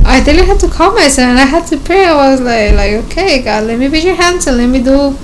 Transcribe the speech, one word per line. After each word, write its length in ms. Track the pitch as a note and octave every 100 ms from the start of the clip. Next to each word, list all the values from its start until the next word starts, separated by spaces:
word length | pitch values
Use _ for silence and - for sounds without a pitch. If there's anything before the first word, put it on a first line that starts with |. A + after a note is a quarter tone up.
| -
I 180 | C4 C#4+
really 180 | D#4+ F#4
had 140 | G#4
to 60 | F4
calm 260 | - F4 A4+
myself, 340 | D4 C4+ B3
and 80 | B3
I 60 | C4+
had 220 | E4 E4+
to 100 | C#4+
pray. 280 | - F#4+ F#4
I 260 | D4+ C4+
was 100 | C4
like, 320 | B3 A3+ G#3
like, 320 | G3+ G3+ G#3+ -
"Okay, 380 | - F#4+ C4+
God, 220 | A#3+ G#3 A3
let 120 | A#3
me 120 | C#4
be 100 | D#4
your 160 | F4 E4+
hands 320 | F4 F4+ D4
and 100 | A#3+
let 80 | A#3+
me 160 | C4
do 340 | B3 C#4 C#4 C#4